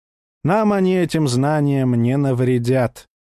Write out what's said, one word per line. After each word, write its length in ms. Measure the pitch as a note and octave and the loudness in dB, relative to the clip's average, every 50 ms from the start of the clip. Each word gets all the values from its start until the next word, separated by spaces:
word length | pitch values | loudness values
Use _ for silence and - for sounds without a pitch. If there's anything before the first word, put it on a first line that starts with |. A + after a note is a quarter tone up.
| _ _ _ _ _ _ _ _ - | _ _ _ _ _ _ _ _ -2
Нам 280 | D3 F#3+ A3 A3 G#3 | 0 0 2 2 0
они 220 | G#3 G3 F#3 F#3 F#3 | 0 0 0 0 0
этим 320 | F#3 F3 D#3 - D#3+ D#3 | 0 -2 -2 -2 -2 0
знанием 680 | C3+ A#2+ B2+ C3+ D3 D#3 D3+ C#3+ C#3+ C#3 C3+ C3 B2+ B2 | 0 0 0 0 0 0 0 0 0 0 0 0 0 0
не 220 | A#2 A#2 A#2+ C3 | 0 0 0 0
навредят. 920 | C#3+ C#3+ C3+ B2+ A#2+ C3 B2+ B2+ A#2+ A#2 B2 C3 C3 A#2+ A2+ - - - _ _ _ _ _ _ | 0 0 0 0 0 0 0 0 0 0 0 0 0 0 -2 -4 -10 -20 _ _ _ _ _ _